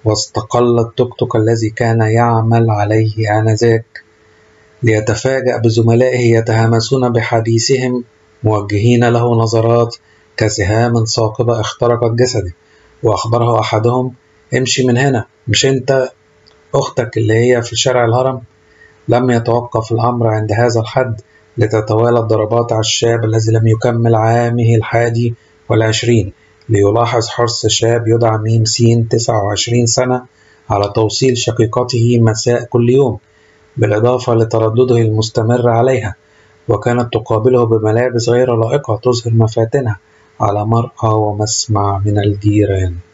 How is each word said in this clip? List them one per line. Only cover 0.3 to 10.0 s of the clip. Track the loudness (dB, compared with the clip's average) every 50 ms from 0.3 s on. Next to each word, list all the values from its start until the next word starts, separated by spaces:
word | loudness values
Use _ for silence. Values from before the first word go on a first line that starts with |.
| -6 -8 -6 -2 0 0 2 2 2 0
التوك | 0 -2 -2 -4 -4 -4 -2 -6
توك | -6 -2 0
الذي | 0 2 2 0 0 -2 -6
كان | -4 -2 -2 0 2 2
يعمل | 2 2 2 2 2 2 2 0 2 2 2 2 2 2
عليه | 0 0 0 0 2 0 0 0 -2 -2 -2 0 0 0
آنذاك، | 2 0 2 2 2 2 2 0 -2 _ _ -20 _ _ _ _ _ _ _ _ _ _ _ _ _ _ _ _ 0
ليتفاجأ | 0 0 2 0 -2 -4 -2 -2 -2 -2 0 0 -2 -2
بزملائه | 0 0 0 2 2 2 2 4 4 2 2 2 0 2 2 2
يتهامسون | 2 2 0 0 2 2 2 2 0 0 0 -2 0 0 0
بحديثهم، | 0 -2 -2 0 -2 -2 0 0 0 0 0 0 0 0 0 -2 -4 -4 -6 _ _ _ _ _ _ _ -2
موجهين | 0 0 0 -2 -2 -2 0 2 2 4 4 2 2
له | 2 2 0 2 2
نظرات | 0 0 0 0 0 2 2 2 2 2 0 -4 -16